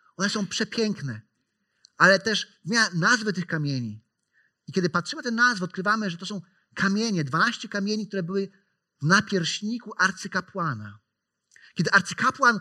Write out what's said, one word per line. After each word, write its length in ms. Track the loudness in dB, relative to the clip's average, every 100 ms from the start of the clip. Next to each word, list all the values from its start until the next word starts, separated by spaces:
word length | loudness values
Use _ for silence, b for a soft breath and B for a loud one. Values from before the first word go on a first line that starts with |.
| _ -4
One 120 | -2
są 180 | -2 -4
przepiękne, 760 | -4 -4 0 -2 -2 -6 -8 -12 _ _ _ _ b b 4
ale 220 | 6 6
też 400 | 4 -2 -4 _ -2
zmienia 240 | 0 2
nazwy 400 | 2 2 2 0
tych 140 | -4 -4
kamieni. 560 | -4 -2 -2 -4 -10 _ _ _ _ _ _ -6
I 40 |
kiedy 180 | -2 0
patrzymy 320 | 0 -4 -6
na 80 | -4
te 60 | 2
nazwy, 300 | 2 2 -4
odkrywamy, 440 | -4 0 0 0
że 80 | -6
to 80 | -8
są 160 | -10 -10 b b -2
kamienie, 480 | 0 2 0 0
dwanaście 460 | 0 2 0 0 -6
kamieni, 380 | -4 -2 -4 -4
które 160 | -6
były 280 | -4 -4 -4 b b b _ -4
w 40 | 4
napierśniku 880 | 4 4 -2 -2 -4 -6 -6 -6 0
arcykapłana. 1000 | 0 0 -6 -6 -6 -4 -4 -4 -8 -16 _ _ _ _ _ B B -4
Kiedy 160 | 4
arcykapłan 680 | 4 2 0 0 4 2 2